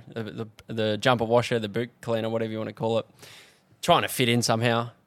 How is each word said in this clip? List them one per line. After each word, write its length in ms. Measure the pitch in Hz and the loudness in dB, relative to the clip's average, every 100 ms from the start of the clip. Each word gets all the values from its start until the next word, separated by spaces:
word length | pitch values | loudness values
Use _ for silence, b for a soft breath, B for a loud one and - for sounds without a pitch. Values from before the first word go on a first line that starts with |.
| - | -12
the, 140 | 117 | -10
the, 240 | 107 113 107 - - | -10 -10 -12 -14 -10
the 240 | 113 107 104 | -2 -2 0
jumper 260 | 131 120 | 2 2
washer, 340 | 113 117 117 120 | 4 2 2 -2
the 100 | 110 | -2
boot 200 | 113 123 - | -4 -6 -8
cleaner, 260 | - 113 113 | -4 -2 -2
whatever 240 | 113 113 | -4 -4
you 60 | 110 | -6
wanna 160 | 110 | -8
call 240 | 107 113 113 | -4 0 0
it, 80 | - B B B B B B _ | -2 B B B B B B _
trying 220 | - 160 | 2 4
to 60 | 101 | 2
fit 200 | - 120 | 0 2
in 140 | 120 | 4
somehow. 480 | 117 113 120 117 117 - | 2 2 2 0 -2 -10